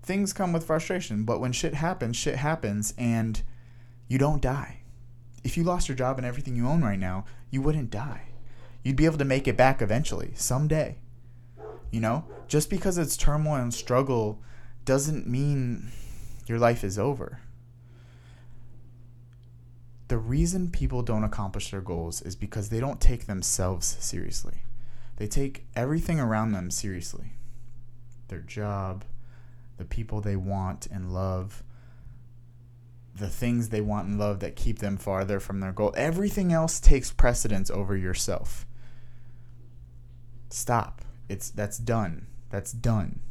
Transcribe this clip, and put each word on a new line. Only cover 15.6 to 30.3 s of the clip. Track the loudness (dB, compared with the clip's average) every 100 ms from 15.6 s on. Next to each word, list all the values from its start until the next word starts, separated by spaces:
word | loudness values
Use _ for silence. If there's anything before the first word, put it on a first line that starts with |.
| 0 -2 -6 -8 -8 -10 -10 -10 -4
your | 4
life | 4 4
is | 0 0
over. | 0 -2 -8 -12 -14 -18 -20 -20 -20 -20 -20 -20 -20 -20 -18 -16 -14 -16 -18 -20 -20 -20 -20 -20 -20 -20 -20 -20 -20 -20 -2
The | -2
reason | 2 2 2 2 0
people | 2 2 0
don't | 0 2
accomplish | 2 0 -2 -4 -4
their | -6
goals | -4 -4 -4 -6
is | -8 -6
because | -6 -4 -2
they | -2
don't | -2 8
take | 8 8 -4
themselves | -4 -2 0 0 0 -2 -2
seriously. | -2 -2 -2 0 0 2 0 0 -2 -4 -6 -4
They | 0
take | 2 2 -2 -8
everything | -2 0 0 2 2
around | 2 2 2
them | 0 -2
seriously. | -4 -4 -6 -6 -6 -4 -4 -6 -6 -8 -8 -10 -14 -14 -14 -12
Their | -12
job, | -8 -4 -2 -2 -2 -4 -6 -6 -8 -14 -16 -16 -18 -12
the | -4
people | -4 0 0
they | 0